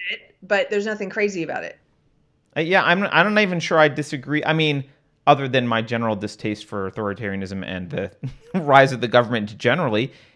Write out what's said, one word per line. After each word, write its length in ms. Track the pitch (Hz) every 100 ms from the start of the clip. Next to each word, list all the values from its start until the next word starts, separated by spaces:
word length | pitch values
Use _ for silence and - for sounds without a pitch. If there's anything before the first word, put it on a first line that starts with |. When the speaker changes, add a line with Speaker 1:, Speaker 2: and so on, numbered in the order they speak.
| 180
Speaker 1:
it, 240 | 220 - _
but 280 | 185 202 185
there's 160 | 208 214
nothing 240 | 208 190
crazy 340 | 220 208 190
about 200 | 156 127
it. 140 | 82 - _ _ _ _ _ _ _ 147
Speaker 2:
Uh, 40 |
yeah, 220 | 165 185
I'm, 200 | 139 175
I'm 300 | 196 156 196
not 80 | 214
even 180 | 202 175
sure 180 | - 165
I 80 | 151
disagree. 560 | 143 143 143 135 151
I 100 | -
mean, 300 | 160 156 139 131 _ _ _ -
other 220 | 143 135
than 180 | 127 120
my 140 | 113
general 340 | 113 117 117 104
distaste 480 | 104 - 110 104 -
for 240 | 104 95
authoritarianism 720 | 110 104 98 101 98 95 95 -
and 240 | 92 87
the 220 | 147 98 - 135 - -
<laughs> 60 | 185
rise 320 | 147 135 135
of 80 | 127
the 80 | 117
government 500 | 120 113 120 104 104
generally, 540 | 120 151 143 107 135 - _